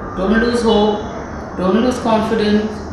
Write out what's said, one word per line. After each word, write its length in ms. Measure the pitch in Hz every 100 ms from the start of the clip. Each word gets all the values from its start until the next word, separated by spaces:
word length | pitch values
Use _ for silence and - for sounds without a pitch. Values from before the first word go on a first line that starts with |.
| - -
don't 240 | 196 220
lose 220 | 240 240
hope, 380 | 220 208 214 208 - - - - - 185
don't 240 | 185 214
lose 160 | 247 -
confidence, 720 | 240 214 208 208 208 208 214 - -